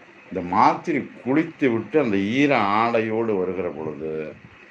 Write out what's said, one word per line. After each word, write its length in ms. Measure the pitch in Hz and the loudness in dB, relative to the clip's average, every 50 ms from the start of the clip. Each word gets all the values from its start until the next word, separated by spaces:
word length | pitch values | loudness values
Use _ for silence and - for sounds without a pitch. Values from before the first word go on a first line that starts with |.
| - - - - - | -20 -20 -20 -20 -14
இந்த 160 | - - 92 87 87 | -10 -8 -8 -6 -2
மாத்திரி 500 | 95 107 127 151 170 170 - 175 151 127 90 - - - | 2 4 4 4 4 2 -2 -4 -4 -4 -4 -6 -10 -8
குளித்து 480 | - 120 139 160 165 165 - - 147 127 | -4 0 0 0 0 -2 -2 0 0 2
விட்டு 280 | 113 113 104 - - 156 | 2 0 -2 0 0 0
அந்த 160 | 139 117 98 | 2 2 2
ஈர 360 | 98 98 101 120 135 147 139 127 117 | 0 0 0 2 2 4 4 4 4
ஆடையோடு 760 | 104 98 101 107 117 117 117 113 110 113 110 113 117 110 104 | 2 2 2 2 2 2 2 0 0 0 -2 -2 0 0 0
வருகிற 320 | 92 90 90 87 92 90 85 | 0 0 -2 -2 -4 -4 -6
பொழுது 420 | 73 76 78 78 73 71 78 78 78 78 78 78 - - - - - - - - | -6 -6 -8 -8 -8 -8 -8 -8 -6 -6 -8 -10 -12 -16 -20 -20 -20 -20 -20 -20